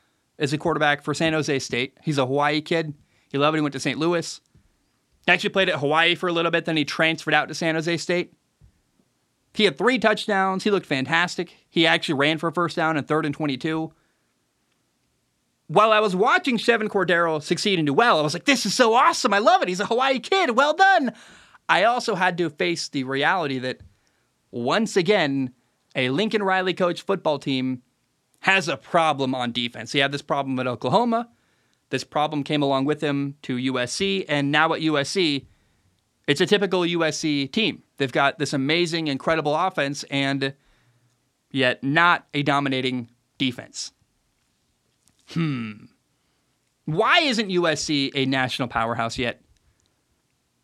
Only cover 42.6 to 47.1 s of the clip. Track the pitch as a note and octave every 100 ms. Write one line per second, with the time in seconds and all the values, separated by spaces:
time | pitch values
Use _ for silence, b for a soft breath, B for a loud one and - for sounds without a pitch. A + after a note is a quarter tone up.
42.6 | C#3 C3 B2+ B2+ A#2 _ _ - C3+ A#2+
43.6 | G#2+ - - _ _ _ _ _ _ _
44.6 | _ _ _ _ _ _ - E3+ D#3+ C3
45.6 | A2 G#2+ - _ _ _ _ _ _ _
46.6 | _ _ - D#3 A3+